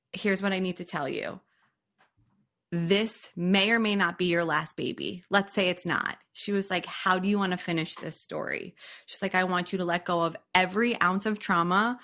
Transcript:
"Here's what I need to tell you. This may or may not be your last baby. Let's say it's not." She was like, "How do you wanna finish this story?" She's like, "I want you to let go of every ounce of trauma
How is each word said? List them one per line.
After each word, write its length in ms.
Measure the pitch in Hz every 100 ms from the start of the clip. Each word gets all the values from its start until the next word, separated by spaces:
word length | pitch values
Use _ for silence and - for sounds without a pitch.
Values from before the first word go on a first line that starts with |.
| _
"Here's 280 | - 208 190
what 120 | 196
I 60 | 190
need 180 | 185 175
to 80 | 175
tell 220 | 156 135
you. 320 | 110 - 185 _ _ _ _ _ _ _ _ _ _ _ _ -
This 580 | 170 170 196 220 - - -
may 340 | 180 196 202
or 80 | 233
may 160 | 214 202
not 220 | 175 -
be 80 | 180
your 200 | 170 165
last 320 | 151 160 -
baby. 460 | - - 71 180 -
Let's 240 | 196 196
say 160 | - 180
it's 160 | 180 -
not." 320 | 151 - - _
She 200 | - -
was 180 | 196 190
like, 140 | 180 -
"How 320 | - 190 185
do 80 | 190
you 100 | 202
wanna 200 | 190 180
finish 380 | - 165 165 -
this 240 | 160 -
story?" 520 | - 151 - 71 - - - - -
She's 160 | -
like, 140 | 190 185
"I 80 |
want 280 | 185 180 175
you 40 | 185
to 80 | 175
let 200 | 175 175
go 180 | 175
of 140 | 165 - _ 185
every 440 | 180 196 240 -
ounce 240 | 180 190 220
of 120 | 208
trauma 600 | - 175 170 190 226 247